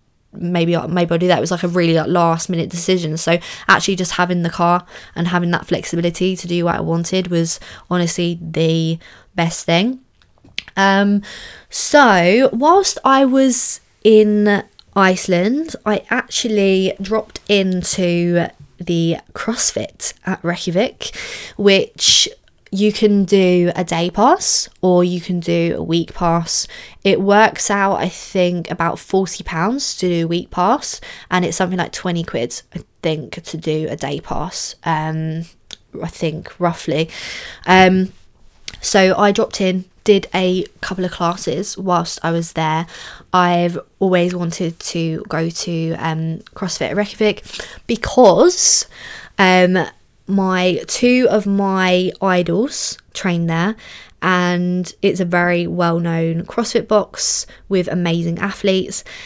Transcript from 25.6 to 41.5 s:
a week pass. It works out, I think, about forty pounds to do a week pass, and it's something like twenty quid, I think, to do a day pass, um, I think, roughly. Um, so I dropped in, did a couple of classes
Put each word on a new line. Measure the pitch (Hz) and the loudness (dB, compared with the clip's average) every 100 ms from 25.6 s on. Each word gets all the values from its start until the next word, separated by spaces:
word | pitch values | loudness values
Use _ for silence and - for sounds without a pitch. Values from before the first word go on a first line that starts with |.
| 170 - | 0 -2
a | |
week | 170 165 160 - | -2 -2 -2 -2
pass. | 170 165 165 - - - - - | 0 0 0 -4 -6 -10 -20 -4
It | 196 190 | 0 2
works | 196 202 220 - - | 4 4 4 2 -2
out, | 202 196 196 | 0 0 0
I | 185 | -4
think, | - - 190 175 175 165 | -6 -6 0 0 0 -6
about | 180 170 - | -4 -2 -4
forty | - 190 190 - | -2 0 0 -4
pounds | - 170 180 262 - - | -8 -2 -2 -2 -4 -4
to | 185 | -2
do | 170 165 | 0 0
a | |
week | 170 - | -4 -4
pass, | - 180 277 - - - - - | -2 0 0 -2 -10 -14 -18 -4
and | 180 180 | -2 0
it's | 170 | -2
something | 180 180 | -2 -2
like | 175 | -4
twenty | - 185 170 | -4 -4 -4
quid, | 170 143 120 - - | -4 -4 -6 -8 -12
I | - - _ | -16 -16 _
think, | 170 156 156 - | -4 -4 -8 -14
to | - 165 | -12 -10
do | 160 156 156 | -4 -4 -4
a | 160 | -6
day | 139 143 | -6 -8
pass, | - 156 160 - - - | -6 -6 -6 -8 -10 -8
um, | - 160 156 160 160 160 165 _ - - _ - | -4 -2 -2 -4 -4 -6 -10 _ -20 -20 _ -12
I | - | -10
think, | - 165 156 - - | -6 -6 -6 -12 -4
roughly. | 175 170 - 147 160 - - - - - - | -4 -4 -4 -2 -2 -6 -14 -12 -14 -8 2
Um, | 185 185 185 185 - - _ - _ - - | 6 6 4 0 -6 -20 _ -20 _ -18 -8
so | - 208 190 185 | 0 4 4 4
I | 208 | 2
dropped | 196 226 - | 2 -2 -2
in, | 190 185 185 _ | -2 -2 -6 _
did | - 196 190 | 2 2 2
a | - 185 185 - - | -2 0 0 -4 -8
couple | - 185 180 | -10 -6 -6
of | |
classes | - 170 185 - | -2 -2 -2 -4